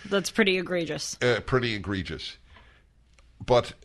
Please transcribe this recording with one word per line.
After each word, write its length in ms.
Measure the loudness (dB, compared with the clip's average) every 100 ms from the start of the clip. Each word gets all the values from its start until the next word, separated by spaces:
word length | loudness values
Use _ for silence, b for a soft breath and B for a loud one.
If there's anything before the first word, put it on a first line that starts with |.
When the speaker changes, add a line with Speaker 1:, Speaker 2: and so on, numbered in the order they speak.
| -4
Speaker 1:
That's 260 | -2 0
pretty 260 | 2 2 2
egregious. 600 | -2 -4 -4 -6 -8 0
Speaker 2:
Uh, 180 | 2 2 2
pretty 280 | 2 2
egregious. 640 | -2 -2 -4 -4 -8 -10 -14 b b b b b _ _ -20 -20 -10 2
But 280 | 4 2 -6